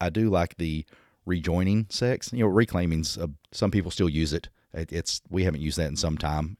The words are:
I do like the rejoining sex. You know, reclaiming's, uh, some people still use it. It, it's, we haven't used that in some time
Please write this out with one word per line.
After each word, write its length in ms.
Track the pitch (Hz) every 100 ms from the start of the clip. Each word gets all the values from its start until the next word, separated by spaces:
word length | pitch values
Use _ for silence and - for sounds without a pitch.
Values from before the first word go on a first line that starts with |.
I 80 | 90
do 200 | 87 110
like 260 | 92 85 -
the 300 | 82 78 - - _ _ -
rejoining 600 | 90 80 85 92 107 107
sex. 420 | - 123 131 -
You 80 | 120
know, 60 | 107
reclaiming's, 720 | 98 117 92 87 80 78 -
uh, 80 | 82 71 _
some 180 | - 101
people 200 | 101 87
still 180 | - 87
use 240 | 76 78
it. 160 | 78 - - _
It, 200 | - 82
it's, 280 | 82 - - -
we 160 | 92
haven't 160 | 90 76
used 180 | 78 80
that 100 | 78
in 80 | 73
some 200 | 82 78
time 380 | 76 76 78